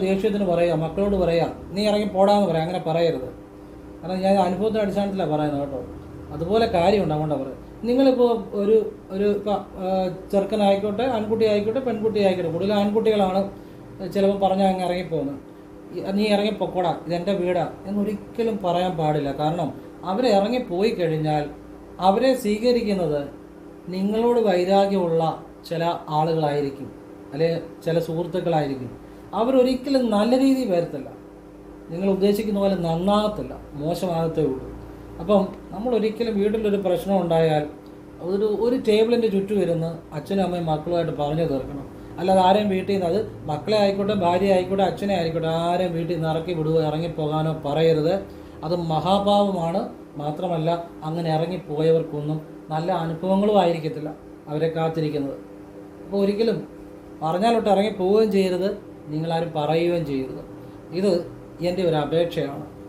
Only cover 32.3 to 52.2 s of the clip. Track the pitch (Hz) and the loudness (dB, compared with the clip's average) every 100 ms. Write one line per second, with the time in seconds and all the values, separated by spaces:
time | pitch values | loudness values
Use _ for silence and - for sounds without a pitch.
32.3 | 202 208 202 196 180 165 165 190 208 214 | 2 0 0 2 2 0 0 2 2 2
33.3 | - 127 - - 143 151 175 185 165 165 | -4 -8 -10 -14 -6 -4 -2 -2 0 0
34.3 | 160 139 127 - - - - - - 175 | 0 0 -2 -8 -14 -16 -16 -16 -10 2
35.3 | 202 185 - - 180 247 220 214 208 226 | 2 2 -6 -12 -6 -2 0 0 -2 -2
36.3 | 202 208 220 214 202 190 175 190 196 170 | 0 0 0 0 0 0 0 2 0 2
37.3 | 165 160 151 147 - - - - - 170 | 4 4 2 0 -10 -18 -20 -20 -12 -4
38.3 | 196 214 202 233 269 220 208 220 240 220 | 0 0 2 0 0 2 4 4 4 2
39.3 | 196 196 208 170 165 165 165 - 151 - | 2 2 0 2 0 -2 -6 -10 -10 -2
40.3 | 196 180 175 160 151 170 170 160 143 147 | 0 0 0 0 -2 0 0 0 -2 -2
41.3 | 156 156 135 - - - - - - 185 | 0 0 -2 -4 -10 -12 -14 -14 -4 4
42.3 | 190 185 208 208 190 185 196 170 196 220 | 6 6 6 4 0 0 0 2 0 -2
43.3 | - - 147 - 214 202 202 196 202 175 | -8 -6 -6 0 2 2 2 0 2 2
44.3 | 180 196 185 180 196 180 165 202 185 165 | 2 4 4 2 2 0 0 -2 0 0
45.3 | 165 160 165 170 180 180 165 165 170 160 | 0 -2 0 0 0 0 -2 -2 -2 0
46.3 | 160 165 160 156 160 156 151 165 156 151 | -2 -2 -2 2 2 2 -2 -4 -2 -2
47.3 | 156 160 156 143 151 165 151 156 196 - | 0 0 -2 -2 2 4 4 2 0 -4
48.3 | - - - 156 175 165 156 175 196 202 | -16 -18 -12 -4 -2 0 0 2 2 4
49.3 | 202 202 185 165 190 247 - - 147 147 | 4 2 0 -2 -2 -4 -10 -16 -8 -6
50.3 | 151 180 165 160 170 - - 156 165 165 | -4 -2 0 0 -2 -4 -10 -8 -4 0
51.3 | 156 165 185 - 151 160 160 - 147 | 0 0 -4 -6 0 4 4 2 -6